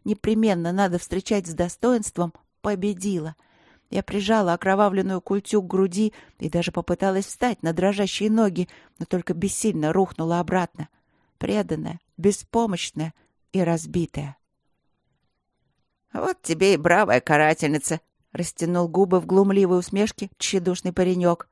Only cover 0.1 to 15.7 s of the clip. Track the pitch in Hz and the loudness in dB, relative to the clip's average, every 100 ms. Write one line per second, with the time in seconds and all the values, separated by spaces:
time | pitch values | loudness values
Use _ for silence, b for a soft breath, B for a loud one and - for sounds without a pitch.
0.1 | 214 214 220 220 175 170 190 196 175 - | -4 0 2 2 2 0 0 0 0 -4
1.1 | 180 - 208 175 165 175 - 240 247 - | -6 -2 -2 -2 -4 -4 -2 0 0 -2
2.1 | - 175 - _ _ 208 202 202 180 196 | -4 -4 -6 _ _ -4 -2 -2 -4 -4
3.1 | 180 156 - b b b b b - - | -4 -6 -12 b b b b b -6 -4
4.1 | 202 196 220 180 175 190 196 208 190 190 | -4 0 2 2 0 2 4 4 2 -2
5.1 | 185 - 196 - 208 185 190 190 180 214 | -4 -2 -4 0 -2 0 0 0 2 -2
6.1 | B B B 156 175 165 - 170 175 190 | B B B -4 -2 -2 -4 -4 -2 0
7.1 | 190 196 - 254 - 165 165 190 202 196 | 0 -4 -2 -2 -2 -4 0 0 2 -2
8.1 | - 214 220 208 170 175 B B B 175 | 0 0 2 2 0 -6 B B B -4
9.1 | 180 - 165 196 - - 165 151 170 190 | -4 -2 -2 -2 -2 -2 0 0 2 0
10.1 | - 160 170 170 185 175 - 147 _ _ | -2 -2 -2 0 0 -2 -6 -14 _ _
11.1 | _ _ - - 208 175 156 160 170 _ | _ _ -10 -4 -2 -2 -4 -6 -10 _
12.1 | - 190 202 - 226 226 175 - 156 160 | -2 0 0 -2 -2 0 -2 -6 -6 -8
13.1 | - _ _ _ 196 170 165 156 175 165 | -10 _ _ _ 0 2 0 -2 -4 -4
14.1 | - 143 - _ _ _ _ _ _ _ | -6 -10 -12 _ _ _ _ _ _ _
15.1 | _ _ _ _ _ _ | _ _ _ _ _ _